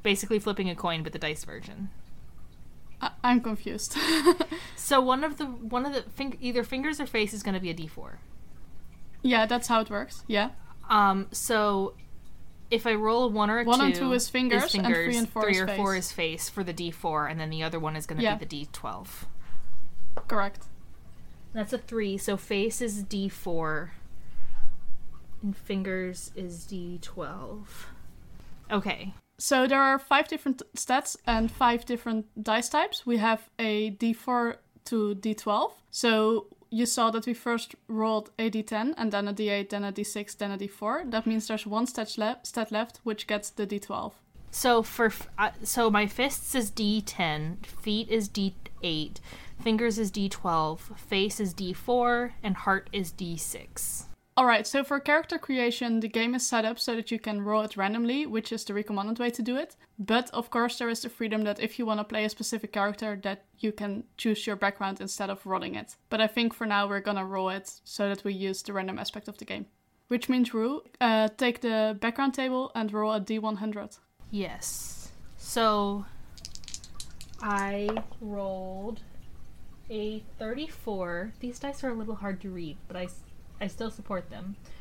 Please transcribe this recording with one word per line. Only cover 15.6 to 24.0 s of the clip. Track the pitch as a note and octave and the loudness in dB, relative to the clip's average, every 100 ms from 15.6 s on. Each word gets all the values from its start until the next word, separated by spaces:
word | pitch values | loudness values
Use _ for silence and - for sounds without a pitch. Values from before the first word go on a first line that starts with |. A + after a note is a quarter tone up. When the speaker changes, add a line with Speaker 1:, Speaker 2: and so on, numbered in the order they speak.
| F#3+ | 2
Speaker 1:
four | G3 G3 F#3+ | 2 2 0
Speaker 2:
face. | F#3 | -2
Speaker 1:
is | |
face | - E3 D#3+ - | -2 -2 -2 -6
for | - | -4
the | F3+ | -4
D | F3 E3+ | -4 -6
four, | D#3+ E3+ D#3 D3+ | -4 -2 0 0
and | D#3+ | -2
then | D#3 | -4
the | D#3+ | -4
other | D#3+ E3 | -2 -2
one | D3+ D#3 | -4 -4
is | - | -4
gonna | D#3 | 0
Speaker 2:
Yeah. | A3+ G#3 | 0 0
Speaker 1:
be | - | -4
the | |
D | D3+ - | -8 -8
twelve. | - A2+ G2 - - - - - - - - - - - - - | -8 -8 -8 -10 -6 -2 -2 6 6 10 10 10 10 10 10 8
Speaker 2:
Correct. | - - - - - - - - - - - - | 6 6 0 -8 -8 -10 -14 -14 -14 -14 -14 -8
Speaker 1:
That's | A3 G#3 | -4 -2
a | B3 | -4
three, | - A3+ G#3 G3 | -2 -2 -2 -2
so | G3+ G3 | -2 -2
face | - G3+ A3 - | 0 0 2 0
is | A#3 G3+ | -2 -2
D | F#3+ G3+ G3 | -2 -2 -2
four, | - F#3 E3 D#3+ D3+ E3 - | -2 0 2 2 0 -2 -8